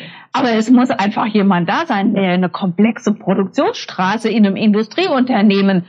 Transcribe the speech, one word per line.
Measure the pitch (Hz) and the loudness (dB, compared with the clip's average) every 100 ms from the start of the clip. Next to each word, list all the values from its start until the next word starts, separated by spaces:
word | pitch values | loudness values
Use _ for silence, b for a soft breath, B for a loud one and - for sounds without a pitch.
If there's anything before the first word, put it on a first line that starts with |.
| B B B | B B B
Aber | 247 262 | -2 0
es | 220 220 | 0 4
muss | 254 254 | 4 4
einfach | 254 202 - 226 | 0 -2 -2 -2
jemand | 208 196 180 170 | 0 2 2 0
da | 208 330 | -2 -2
sein, | 208 202 | -2 0
der | 202 190 | 0 0
eine | 180 180 | 0 -2
komplexe | - 190 170 220 226 233 | -2 -4 2 0 0 -4
Produktionsstraße | 214 - 196 190 - 349 466 - - 185 220 220 | -4 -6 -6 -4 -2 -2 -4 -10 -4 -4 -2 -2
in | 220 202 | 2 2
einem | 190 | 2
Industrieunternehmen | 220 202 220 - 370 269 247 226 208 196 196 190 | 0 2 -2 -2 0 0 0 2 2 4 2 0